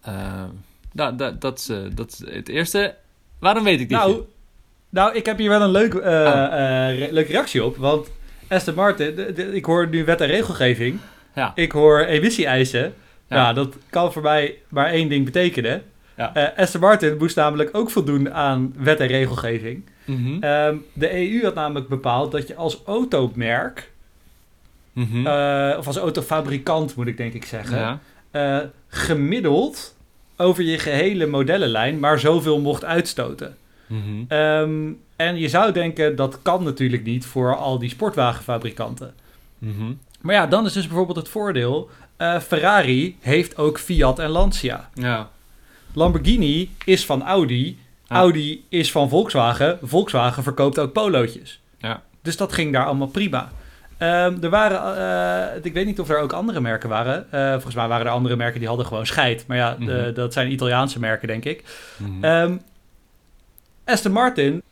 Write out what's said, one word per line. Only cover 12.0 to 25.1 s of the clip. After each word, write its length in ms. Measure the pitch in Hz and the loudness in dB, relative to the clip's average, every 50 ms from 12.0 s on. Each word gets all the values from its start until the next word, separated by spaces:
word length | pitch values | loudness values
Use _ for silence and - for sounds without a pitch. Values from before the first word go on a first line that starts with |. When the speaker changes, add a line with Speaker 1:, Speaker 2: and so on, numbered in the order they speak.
| 156 175 160 151 160 233 226 - 165 139 127 131 131 127 - 120 135 185 - - - _ _ - _ _ | 4 4 2 2 2 2 2 2 0 2 4 2 2 2 0 -2 -2 -2 -6 -12 -20 _ _ -20 _ _
Speaker 1:
Ja. 60 | 127 | 2
Speaker 2:
Ja, 180 | 135 127 120 117 | 4 4 4 4
dat 220 | 135 143 139 - - - _ | 0 -2 -4 -6 -16 -20 _
kan 240 | - 170 175 170 - | 0 0 0 0 0
voor 80 | 165 | -2
mij 340 | 151 147 151 151 147 147 - - _ _ | 0 2 2 2 2 0 -4 -10 _ _
maar 160 | - 139 139 | 0 0 0
één 220 | 160 170 165 165 151 | 2 2 2 2 2
ding 160 | 147 143 135 | 2 2 0
betekenen. 580 | 127 127 180 180 175 - 143 113 113 135 196 - - _ _ _ _ _ | 2 2 2 2 2 0 0 -2 -2 -2 -4 -6 -12 _ _ _ _ _
Speaker 1:
Ja. 160 | - 117 - - | -8 -8 -4 0
Speaker 2:
Eh, 220 | 151 143 151 - - 190 | 0 0 0 2 0 0
Aston 180 | 180 - 175 | 0 2 4
Martin 360 | 175 196 214 208 - 151 151 | 6 6 6 6 4 0 2
moest 180 | 151 160 170 165 | 2 -2 0 2
namelijk 340 | - 151 151 147 147 151 147 - | 2 2 2 2 0 -2 0 0
ook 140 | 208 233 226 | -2 -2 0
voldoen 420 | - 226 156 139 143 139 139 - - | 0 -2 0 2 0 0 0 0 0
aan 400 | 160 147 139 135 131 127 131 127 | -2 0 0 0 0 -2 -4 -4
wet 220 | 139 135 143 156 151 | -2 2 2 2 2
en 80 | 139 | 2
regelgeving. 760 | 127 127 135 135 123 123 120 - 117 117 113 104 113 123 170 202 - _ _ _ | 0 2 0 0 0 -2 -4 -4 -4 -4 -4 -6 -8 -12 -12 -16 -20 _ _ _
Speaker 1:
Mhm. 380 | - 135 127 120 127 143 180 214 | -6 -4 -4 -2 -4 -4 -2 0
Speaker 2:
Ehm, 320 | 147 147 147 151 151 151 151 147 - - | 0 2 2 2 2 0 -2 -8 -14 -6
de 220 | 143 147 160 175 | -2 -2 -2 0
E 120 | 180 180 190 | 0 -2 0
U 140 | 220 240 233 | 0 0 0
had 100 | 196 - | 0 0
namelijk 340 | 165 151 151 147 143 131 | -2 -4 -4 -4 -6 -6
bepaald 440 | - 135 131 - 127 120 123 143 - | -4 -6 -2 0 0 0 0 0 -2
dat 160 | - - - | -4 -6 -6
je 80 | - - | -6 -10
als 260 | 165 165 160 156 - - | -6 -4 -4 -4 -6 -8
automerk, 1080 | - 202 233 254 254 - 147 127 120 - 120 117 113 117 127 180 254 - - - - - - - _ _ _ _ - _ _ _ _ _ _ _ - _ _ _ _ | -4 -2 -2 -2 0 0 0 0 0 -2 -2 -2 0 0 0 -2 -4 -8 -14 -18 -18 -20 -20 -20 _ _ _ _ -20 _ _ _ _ _ _ _ -20 _ _ _ _
Speaker 1:
Mhm. 340 | _ 123 123 107 | _ -4 -4 -2